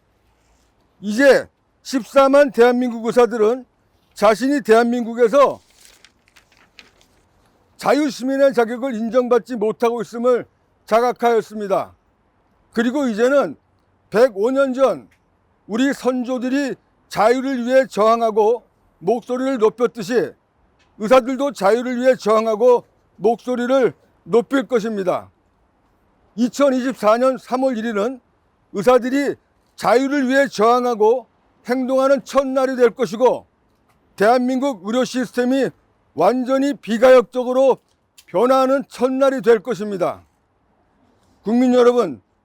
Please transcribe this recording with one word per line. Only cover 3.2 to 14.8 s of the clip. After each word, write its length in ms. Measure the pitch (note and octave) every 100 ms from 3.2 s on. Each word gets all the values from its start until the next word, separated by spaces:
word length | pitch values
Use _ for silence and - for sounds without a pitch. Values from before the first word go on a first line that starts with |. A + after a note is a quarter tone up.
| A#3+ A#3 G#3+ B3+ B3 _ _ _ _
자신이 480 | - G#3 A3 C4 C#4+
대한민국에서 1000 | G#3 A3 A#3+ B3 A3+ A#3 A#3 C4+ B3+ A2 _ _ _ _ _ _ _ _ _ _ _ _ - _ _ _ _ _ _ _ _ -
자유시민의 760 | - C4 D4+ - B3+ C4+ C#4
자격을 420 | A#3 A3+ A#3+ C4+
인정받지 600 | A3 A3+ B3+ B3 A#3+ -
못하고 480 | B3 G#3+ G#3+ A#3 A#3+
있음을 420 | G3+ A#3 A#3+ A#3+ - _ _ _ -
자각하였습니다. 1080 | G#3+ B3 A3 A#3 A#3 - G#3+ G3+ F3+ G#2 F2+ _ _ _ _ _ _ _
그리고 340 | - A#3 C4 C4+
이제는 480 | G#3 A#3+ C#4 G3 B2+ _ _ _ _ _
백오 400 | G3+ B3+ G3 A3
년 240 | C4 C#4
전 340 | B3+